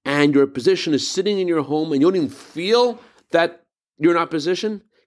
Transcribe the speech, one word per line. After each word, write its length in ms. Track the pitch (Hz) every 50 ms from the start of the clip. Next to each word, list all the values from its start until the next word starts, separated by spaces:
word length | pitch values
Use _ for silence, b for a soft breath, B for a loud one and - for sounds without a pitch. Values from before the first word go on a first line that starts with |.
| -
and 280 | 135 143 147 147 147 139
your 120 | 139 139
opposition 500 | 139 139 131 117 185 190 - - 165 147
is 160 | 127 - -
sitting 300 | - 190 185 208 202 190
in 80 | 185 175
your 160 | 165 156 135
home 260 | 135 147 156 160 160
and 100 | 147 135
you 60 | 147
don't 80 | 180 190
even 140 | 180 147 -
feel 720 | - - - - - 156 180 202 226 240 247 240 226 B B B B B B _ -
that 320 | 165 170 170 - - _ _ _ _ _ _ _ -
you're 140 | 151 175 170
in 100 | 170 170
opposition, 600 | 165 165 156 143 175 185 170 - 214 214 196 - _ _ _ _